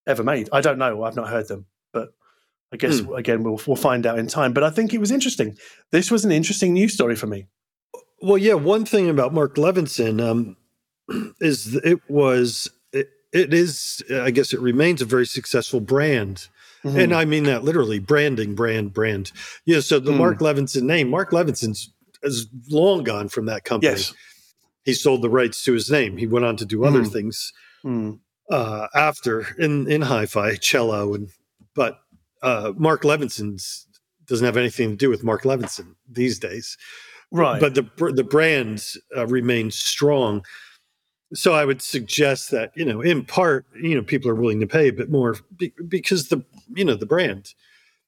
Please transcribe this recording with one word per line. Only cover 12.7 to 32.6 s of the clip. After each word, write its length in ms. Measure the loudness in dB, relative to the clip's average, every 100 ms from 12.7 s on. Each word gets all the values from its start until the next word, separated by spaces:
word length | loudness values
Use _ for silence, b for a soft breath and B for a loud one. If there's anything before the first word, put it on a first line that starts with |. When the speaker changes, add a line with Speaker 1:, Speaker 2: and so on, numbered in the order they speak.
| _ _
Speaker 2:
it, 180 | -6 -6 _ _
it 220 | 0 2
is, 480 | 4 2 -2 -8 -10 -4
I 200 | -2 2
guess 220 | 2 2
it 60 | 0
remains 420 | 0 4 2 2
a 40 | 0
very 200 | 2 0
successful 540 | -2 -2 -2 0 -4
brand. 680 | 0 2 2 0 -2 -8 -14 b b b
Speaker 1:
Mm-hmm. 140 | -4 2
Speaker 2:
And 140 | 2 2
I 100 | 2
mean 180 | 2 2
that 180 | 0
literally, 360 | 0 0 0 -2
branding, 560 | 2 2 2 0 -4 -2
brand, 380 | -2 0 -4
brand. 380 | -2 -2 -2 -6 B B B 2
Yeah, 140 | 2
so 180 | 4 0
the 120 | 2
Speaker 1:
Hmm. 60 | 4
Speaker 2:
Mark 220 | 4 2
Levinson 420 | 0 0 -2 -2
name, 260 | 0 2 2
Mark 220 | 0 0
Levinson's 580 | 0 0 -2 -4 -6 -10 _ _ -8
is 240 | -6 -6 -10 -16 -2
long 340 | 2 4 2
gone 240 | 0 -4 -4
from 160 | -4 -4
that 160 | -6
company. 300 | -4 0 2
Speaker 1:
Yes. 200 | 0 -4 -10 b b b _ _ _
Speaker 2:
He 100 | -4
sold 280 | 0 2 2
the 60 | 2
rights 340 | 2 2 -2
to 100 | 0
his 160 | 0 2
name. 260 | 0 0 -2
He 100 | -2
went 180 | 0 0
on 100 | -2
to 80 | -4
do 180 | 0 4
other 160 | 4
Speaker 1:
Hmm. 60 | 2
Speaker 2:
things, 420 | -2 -6 -8 -12 b b b
Speaker 1:
Hmm. 300 | -6 -4 -4 -8 _ _ -4
Speaker 2:
uh, 360 | -2 -2 -6 -2 2
after 520 | 2 0 -2 -2 -4 -2
in, 320 | 0 0 0
in 100 | 0
hi-fi, 520 | 2 0 0 0 -2 0
cello, 580 | -2 0 0 0 -2 -4
and, 140 | -8 _ _ _ _ -2
but, 240 | -2 -4 _ _ _ -6
uh, 300 | -2 -2